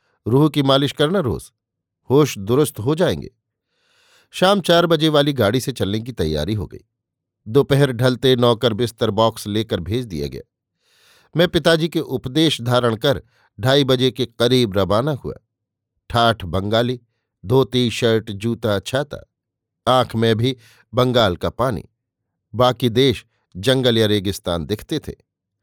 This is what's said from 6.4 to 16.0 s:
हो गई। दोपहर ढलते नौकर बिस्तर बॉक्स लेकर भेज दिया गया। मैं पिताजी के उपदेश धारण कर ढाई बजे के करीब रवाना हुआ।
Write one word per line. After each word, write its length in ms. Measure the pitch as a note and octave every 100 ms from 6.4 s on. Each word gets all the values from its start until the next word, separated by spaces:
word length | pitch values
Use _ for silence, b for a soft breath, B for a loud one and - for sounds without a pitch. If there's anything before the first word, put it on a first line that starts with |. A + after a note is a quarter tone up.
| D#2
हो 140 | G#2+ F2
गई। 120 | - _ _ _ _ _ _ -
दोपहर 440 | B2 B2+ C3+ C#3+
ढलते 440 | A#2 B2+ A#2+ C3+ B2+
नौकर 380 | A#2+ A2+ B2
बिस्तर 360 | G#2+ A#2+ - A2
बॉक्स 380 | G2+ A2+ - G#2+
लेकर 320 | G#2 A2 G2+
भेज 260 | E2 A#2 A#2+
दिया 220 | D#2 C#2+
गया। 140 | B1+ - _ _ _ b b b b b D3+
मैं 100 | F3
पिताजी 420 | F3 D#3 E3 E3
के 100 | E3
उपदेश 640 | C3 B2+ B2+ C3 D#3+ -
धारण 340 | A#2 B2 A#2+ A2
कर 280 | C#3+ A2 - _ _ -
ढाई 240 | A#2 C#3
बजे 280 | C3+ C3 B2+
के 140 | - A#2+
करीब 520 | - A#2+ B2+ A#2 F#2
रवाना 340 | F#2 G2+ C#3
हुआ। 220 | C#3 C#2+ - _ _ _ _ _ _